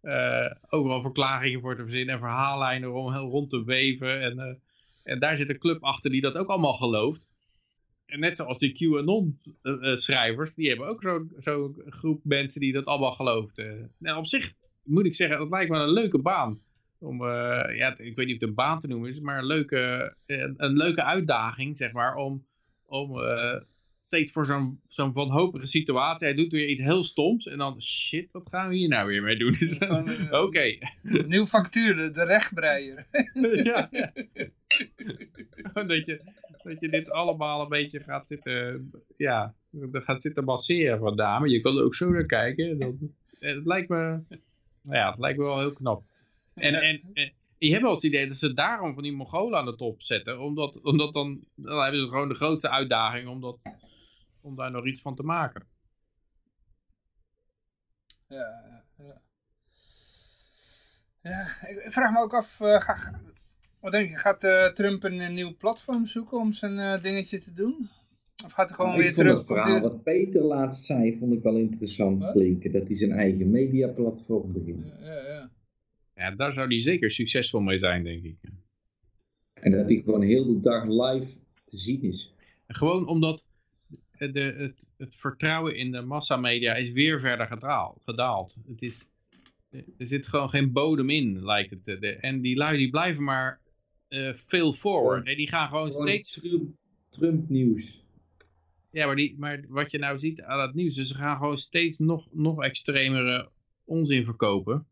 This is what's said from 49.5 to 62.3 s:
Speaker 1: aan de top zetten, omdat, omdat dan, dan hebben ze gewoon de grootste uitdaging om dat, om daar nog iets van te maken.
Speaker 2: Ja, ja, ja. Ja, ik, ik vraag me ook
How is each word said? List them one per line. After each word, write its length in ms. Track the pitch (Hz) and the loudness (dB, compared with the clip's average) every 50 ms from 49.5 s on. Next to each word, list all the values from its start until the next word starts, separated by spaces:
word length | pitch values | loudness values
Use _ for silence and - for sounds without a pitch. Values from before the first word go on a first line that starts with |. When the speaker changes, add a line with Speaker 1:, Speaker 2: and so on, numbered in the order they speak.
| 220 160 | 0 -2
Speaker 1:
aan 60 | 135 | -2
de 100 | 123 117 | -2 -6
top 260 | 117 127 117 110 _ | -6 -6 -8 -8 _
zetten, 380 | - - 120 104 - 110 127 123 | -4 -2 -2 -2 -2 -6 -8 -8
omdat, 420 | 135 147 147 151 147 139 - - | -6 -6 -4 -4 -4 -4 -6 -4
omdat 320 | - 147 139 147 151 147 151 | 0 2 4 4 2 0 -2
dan, 300 | 147 143 143 139 139 - _ _ | -4 -4 -4 -8 -12 -14 _ _
dan 260 | - 139 - 147 147 135 | -16 -10 -6 -2 0 0
hebben 180 | 135 139 143 | 0 0 -2
ze 60 | 135 | -2
gewoon 200 | 123 123 135 143 139 | -2 -2 -2 -2 -2
de 60 | 131 | -2
grootste 340 | - 147 156 160 151 - 143 | 0 2 0 0 0 0 0
uitdaging 580 | 123 135 135 127 120 113 113 110 120 123 123 | 0 0 2 2 2 2 2 0 -2 -4 -10
om 140 | 123 127 131 | -10 -12 -12
dat, 200 | 127 123 120 120 _ - - - _ _ _ _ _ _ _ _ _ _ _ _ | -12 -12 -14 -14 _ -20 -20 -20 _ _ _ _ _ _ _ _ _ _ _ _
om 140 | _ 147 135 | _ -16 -10
daar 160 | 131 131 127 | -8 -8 -6
nog 140 | 127 123 120 | -6 -4 -6
iets 160 | 131 135 - | -6 -6 -6
van 140 | _ 139 131 | _ -10 -10
te 80 | 135 143 | -8 -6
maken. 400 | 156 165 175 156 - - - - _ _ _ _ _ _ _ _ _ _ _ _ _ _ _ _ _ _ _ _ _ _ _ _ _ _ _ _ _ _ _ _ _ _ _ _ _ _ _ _ _ _ _ _ _ _ _ _ _ - _ _ | -4 -2 -2 -2 -4 -6 -14 -20 _ _ _ _ _ _ _ _ _ _ _ _ _ _ _ _ _ _ _ _ _ _ _ _ _ _ _ _ _ _ _ _ _ _ _ _ _ _ _ _ _ _ _ _ _ _ _ _ _ -16 _ _
Speaker 2:
Ja, 80 | _ 139 | _ -14
ja, 460 | 135 123 113 113 117 113 - 120 113 _ _ _ _ 143 | -12 -12 -12 -14 -18 -20 -20 -20 -20 _ _ _ _ -20
ja. 160 | 143 135 _ _ _ _ _ _ _ _ _ _ _ _ _ _ _ _ _ _ _ _ _ _ _ _ _ _ _ _ _ _ _ _ - _ _ _ _ _ _ _ _ | -20 -20 _ _ _ _ _ _ _ _ _ _ _ _ _ _ _ _ _ _ _ _ _ _ _ _ _ _ _ _ _ _ _ _ -20 _ _ _ _ _ _ _ _
Ja, 460 | _ 175 185 190 196 - - - - 190 | _ -10 -10 -8 -8 -10 -10 -12 -14 -14
ik, 140 | 196 202 - | -14 -14 -14
ik 60 | 220 | -6
vraag 200 | - 254 254 220 | -2 0 2 4
me 80 | 214 233 | 4 4
ook 120 | 233 208 | 2 2